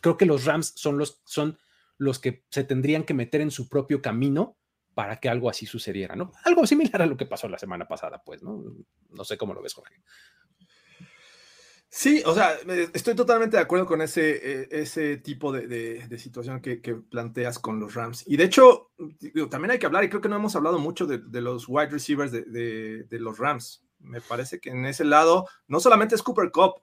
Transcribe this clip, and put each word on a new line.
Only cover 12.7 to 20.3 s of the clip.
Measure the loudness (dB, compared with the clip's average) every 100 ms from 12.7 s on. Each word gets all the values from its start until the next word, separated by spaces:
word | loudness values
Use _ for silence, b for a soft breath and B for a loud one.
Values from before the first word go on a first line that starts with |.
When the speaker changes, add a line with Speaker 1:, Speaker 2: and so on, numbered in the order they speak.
| -2 -2
Speaker 2:
estoy | -2 -2 0
totalmente | 4 4 4 2
de |
acuerdo | 2 0
con | 2 -2
ese, | 0 0 0 0 -4 -8
eh, | -6
ese | -6 -6 -4 -4 -4
tipo | -8 -8 -6
de, | -6 -8
de, | -8 -8 -10 -14
de | -16
situación | -14 -12 -10 -10
que, | -8 -8
que | -8
planteas | -10 -8 -10 -8 -6 -6 -6
con | -8 -6
los | -8
Rams. | -8 -10 -12 -2
Y | 4
de |
hecho, | 6 10 10 10 0 _ -18 -16
digo, | -8 -6 -6
también | -6 -2
hay | 0
que | 0
hablar, | 0
y | 0
creo | -2
que |
no | -4